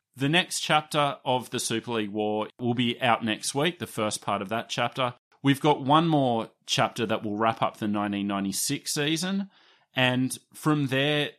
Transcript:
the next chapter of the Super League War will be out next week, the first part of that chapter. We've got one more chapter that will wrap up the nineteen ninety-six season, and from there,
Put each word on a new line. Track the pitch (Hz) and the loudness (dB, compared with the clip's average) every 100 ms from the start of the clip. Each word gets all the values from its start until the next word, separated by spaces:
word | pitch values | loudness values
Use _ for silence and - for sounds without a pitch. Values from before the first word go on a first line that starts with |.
| _ 120 | _ -4
the | 143 | 0
next | 175 170 - | 0 0 -4
chapter | - 151 151 151 143 - | 0 0 0 0 0 -2
of | 143 127 113 | -2 -2 -2
the | 120 | -4
Super | - 117 123 | -2 -4 -2
League | 113 107 | -4 -2
War | 107 107 107 107 - | -2 -2 -2 -4 -4
will | 120 | -2
be | 120 120 117 | 0 0 2
out | 127 110 | 2 2
next | 110 98 - | 2 -2 -2
week, | 139 170 170 | 0 -2 -2
the | 107 | -8
first | - 107 - | -4 -2 -2
part | - 101 | -2 -2
of | 98 | -2
that | 113 - | -6 -4
chapter. | - 120 - 123 - _ _ | -2 -2 -2 -4 -4 _ _
We've | 139 139 | 2 4
got | 156 147 | 4 2
one | 131 156 170 | 4 4 4
more | 151 127 113 - _ - | 4 2 0 -2 _ -4
chapter | - 113 - 107 | 0 0 0 -2
that | 110 | -2
will | 110 104 | -2 0
wrap | 113 110 | 2 2
up | 117 - | -2 -2
the | 110 | -2
nineteen | 104 101 101 101 | 0 0 -2 -2
ninety-six | 98 98 95 - 143 - | -2 -2 -2 -2 -4 -4
season, | 156 147 160 180 196 196 _ _ _ _ 131 | -2 -2 -2 -2 -4 -4 _ _ _ _ 0
and | 127 127 127 - _ | 2 4 0 -4 _
from | - 151 151 135 | -4 0 2 2
there, | 135 143 147 139 | 0 2 0 -2